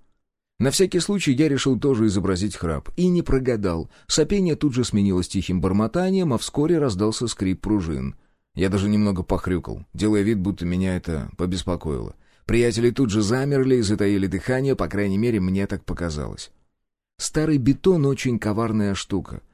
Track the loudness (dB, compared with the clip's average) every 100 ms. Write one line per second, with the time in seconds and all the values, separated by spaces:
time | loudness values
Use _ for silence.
0 | _ _ _ _ _ -2 0 2 2 0
1 | -2 0 0 2 2 2 0 2 2 2
2 | 2 2 0 0 -2 -4 -4 -4 -6 0
3 | 2 2 2 0 0 0 -2 -2 -6 -14
4 | -2 0 2 2 2 0 0 0 0 2
5 | 2 2 0 -4 -2 0 2 2 0 0
6 | 0 2 2 0 -2 0 2 2 0 0
7 | 0 0 -4 -2 -2 0 0 0 0 -4
8 | -6 -10 _ _ _ -2 0 2 2 2
9 | 2 0 -2 -2 0 -4 -4 -12 -12 -2
10 | 0 2 2 0 -2 -2 -2 -2 -2 -2
11 | -4 -6 -8 -6 -4 -4 -4 -4 -4 -6
12 | -8 -14 _ _ 0 2 2 2 2 2
13 | 2 2 2 0 0 2 4 2 2 0
14 | 2 2 0 -2 -2 -2 0 -2 -2 -2
15 | -2 0 0 0 0 0 -2 -6 -8 -6
16 | -6 -6 -8 -10 -16 _ _ _ _ _
17 | _ -12 -6 -2 0 2 2 4 4 4
18 | 4 2 0 0 0 0 0 0 0 -2
19 | -4 -6 -4 -12 -16